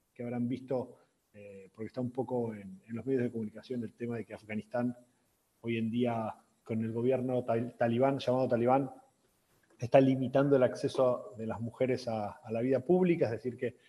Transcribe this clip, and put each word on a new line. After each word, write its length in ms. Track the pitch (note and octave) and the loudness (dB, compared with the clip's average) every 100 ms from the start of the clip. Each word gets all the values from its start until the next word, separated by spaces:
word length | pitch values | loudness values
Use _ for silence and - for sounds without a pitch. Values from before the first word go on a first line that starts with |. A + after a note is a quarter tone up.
| _ | _
que 100 | - | -12
habrán 240 | A#2+ A#2+ A#2+ | -6 -4 -2
visto, 500 | C3 - C3 A2+ - _ _ _ | -4 -4 -4 -4 -12 _ _ _
eh, 360 | G#2 G#2 G2 F#2+ | -20 -18 -18 -20
porque 140 | A2 A2 | -12 -10
está 120 | - | -6
un 120 | B2 | -6
poco 420 | B2+ B2 B2 A2+ | -4 -4 -4 -4
en, 280 | G#2+ F#2+ F#2 - | -6 -12 -16 -12
en 80 | A2+ | -8
los 100 | A#2+ | -2
medios 180 | C3+ | 0
de 80 | A#2+ | 0
comunicación, 520 | A2+ G#2+ G#2+ - B2 | -4 -8 -10 -10 -8
el 100 | G#2+ | -8
tema 220 | - A#2+ A#2 | -8 -6 -6
de 80 | |
que 100 | G#2 | -8
Afganistán 640 | G#2 G#2 G#2+ - B2 B2 A#2+ - _ _ _ _ _ | -14 -8 -8 -4 -2 -2 -4 -14 _ _ _ _ _
hoy 180 | A#2 A#2 | -4 -2
en 120 | A2+ | 0
día, 460 | A#2+ A#2+ A2+ A2 - _ _ | 2 2 0 -4 -8 _ _
con 180 | - A2+ | -6 -2
el 120 | A2+ | -2
gobierno 500 | A2+ A#2+ B2+ B2+ B2 | 0 2 2 2 -2
tal-, 320 | A#2+ A#2 B2 - | 0 0 -2 0
talibán, 440 | A#2+ A#2 C3+ C#3 | 2 4 2 2
llamado 280 | B2+ B2+ B2+ | 0 2 2
talibán, 440 | A#2 A#2+ C3+ C3+ - _ _ _ _ _ _ _ _ | 2 4 4 2 -6 _ _ _ _ _ _ _ _
está 200 | A#2+ C#3 | 4 6
limitando 560 | C3+ C3 B2 C3+ C#3+ C#3 | 6 4 0 2 4 6
el 80 | |
acceso 720 | B2 - C#3 - B2+ A#2+ - G#2+ | 4 2 -4 2 2 2 -4 -10
de 100 | A2 | -8
las 120 | G2+ | -6
mujeres 480 | A#2 - B2+ B2 - | -8 -2 0 0 -2
a, 240 | A2 G2+ | -4 -4
a 200 | - A#2 | -8 -8
la 100 | A2+ | -4
vida 180 | B2+ C3 | 0 0
pública, 460 | - F3+ F3+ E3+ B2 | 4 4 4 2 0
es 60 | |
decir, 260 | A2+ B2+ A#2+ | -2 -6 -6
que, 200 | A#2+ - | -6 -8